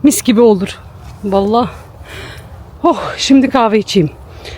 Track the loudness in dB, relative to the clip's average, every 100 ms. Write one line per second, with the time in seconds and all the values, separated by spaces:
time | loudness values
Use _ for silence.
0 | 2 2 0 4 4 4 -2 -10 -18 -20
1 | -20 -12 -4 -2 0 -2 -2 -8 -20 -20
2 | -18 -18 -16 -18 -20 -20 -20 -4 -2 -2
3 | -6 -8 2 4 4 2 2 0 0 0
4 | 0 -6 -20 -18 -18